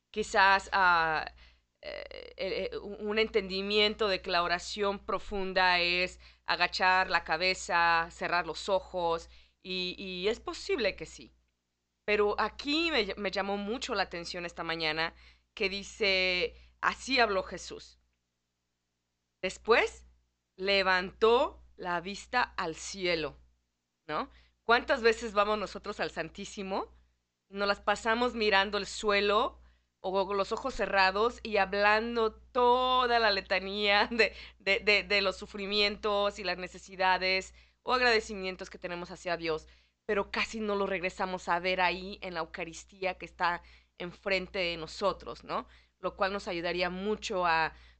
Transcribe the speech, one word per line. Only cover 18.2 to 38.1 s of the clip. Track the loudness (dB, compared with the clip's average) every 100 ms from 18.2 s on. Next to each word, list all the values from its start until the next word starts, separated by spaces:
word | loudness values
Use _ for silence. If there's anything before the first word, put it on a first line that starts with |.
| _ _ _ _ _ _ _ _ _ _ _ _
Después | -8 -4 2 4 2 -2 -20 _ _ _ _ -6
levantó | 0 2 4 2 0 2 4 6 4 -2 -20 -10
la | -6 -4
vista | -4 -10 -4 -2
al | -2 -2 -6 -6
cielo", | -10 -4 0 0 -2 -8 _ _ _ _ _ _ -8
¿no? | -6 -6 -12 _ _
¿Cuántas | 2 2 2 2
veces | 4 2 0
vamos | 0 2 0
nosotros | -4 -8 -10 -6
al | -6
Santísimo | -4 -8 -10 -12 -10 -6 -4 -6 -12 _ _ _ _ _
y | -2
nos | 0
las | 0
pasamos | 0 0 0 0 0 0
mirando | 2 2 2 -2
el | -4
suelo | -4 2 2 4 2 0 -4 -20 _ _ _
o | -4 -2 0
con | -2
los | -2
ojos | -4 -4
cerrados | -4 0 4 4 4 0 -2
y | -2 0
hablando | 2 2 4 4 2 0 0
toda | -2 -4 2 4 4 4 2 4 4
la | 4
letanía | 2 0 -2 -2 0 2 4 4
de, | 2 2 0 -16 -6
de, | 0 2
de, | 4 2
de | 4 2
los | 2 -2
sufrimientos | -8 -8 -2 2 2 0 0 2 0 -2
y |
las | -4 -4
necesidades | -6 -12 -12 0 2 2 2 0 -2 -12 _ _
o | -2
agradecimientos | 2 4